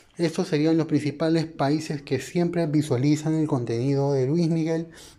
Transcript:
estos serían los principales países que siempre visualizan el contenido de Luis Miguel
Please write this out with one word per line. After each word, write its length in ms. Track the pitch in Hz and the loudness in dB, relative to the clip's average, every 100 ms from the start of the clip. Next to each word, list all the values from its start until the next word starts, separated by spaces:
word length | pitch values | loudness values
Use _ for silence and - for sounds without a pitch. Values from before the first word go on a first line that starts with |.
| _ - | _ -4
estos 320 | 170 180 175 | -2 -2 -2
serían 280 | 151 156 165 | 0 2 2
los 100 | 151 | 2
principales 600 | 151 139 143 160 165 156 | 0 0 -2 0 2 0
países 560 | - 139 151 156 147 | -2 0 0 -2 -8
que 180 | - 131 | -4 -4
siempre 460 | - 170 175 175 160 | -2 -2 0 0 0
visualizan 680 | 151 147 123 143 151 156 | 0 0 2 2 2 2
el 120 | 160 151 | 0 0
contenido 640 | 135 120 117 135 139 139 | -2 -2 -2 0 0 0
de 140 | 139 127 | 2 2
Luis 220 | 170 165 | 2 2
Miguel 400 | 165 160 160 165 - - | 0 0 -2 -4 -12 -20